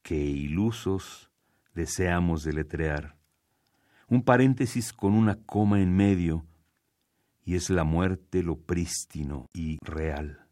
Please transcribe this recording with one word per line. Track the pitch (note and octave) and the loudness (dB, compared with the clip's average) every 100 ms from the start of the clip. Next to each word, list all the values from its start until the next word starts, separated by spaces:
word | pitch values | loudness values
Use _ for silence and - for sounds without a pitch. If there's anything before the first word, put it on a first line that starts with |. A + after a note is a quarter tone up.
que | - D#2 | -4 -2
ilusos | D2 C#2+ D2 D#2+ A2 A2 F#2+ F#2+ - - - _ _ _ _ | -2 -2 -2 0 0 -2 -4 -4 -6 -20 -20 _ _ _ _
deseamos | E2+ D#2+ - F2+ F2 F2 D#2+ | -8 -6 0 2 2 2 0
deletrear. | D2+ D2+ D2 D2+ D#2+ D2 D2+ _ _ _ _ _ _ _ _ _ _ | -2 -4 -6 -4 -2 -2 -8 _ _ _ _ _ _ _ _ _ _
Un | B2 | 2
paréntesis | B2 B2 C3+ C3 B2+ A#2+ A2+ | 4 6 6 4 0 -2 -8
con | - G2 | -2 2
una | G#2+ A2 | 4 4
coma | G2+ - G#2+ G#2 G2+ | 0 -4 0 2 4
en | F#2 | 4
medio, | F#2 G2+ F#2 F2 D#2+ D#2 _ _ _ _ _ _ _ _ _ | 4 4 4 2 -2 -6 _ _ _ _ _ _ _ _ _
y | - | -4
es | F2+ - | -4 0
la | F#2 | 0
muerte | D#2 E2 F#2 F#2 _ F#2 | 2 0 0 -2 _ -2
lo | E2+ D2+ | -2 -6
prístino | - F2 D#2+ - - D2+ C#2+ C#2+ - | -4 -4 -2 -6 -10 -8 -8 -8 -10
y | F2 D#2+ D#2 | -8 -6 -8
real. | - D#2 D#2 C#2+ D2 C#2 _ | -8 -6 -4 -6 -8 -12 _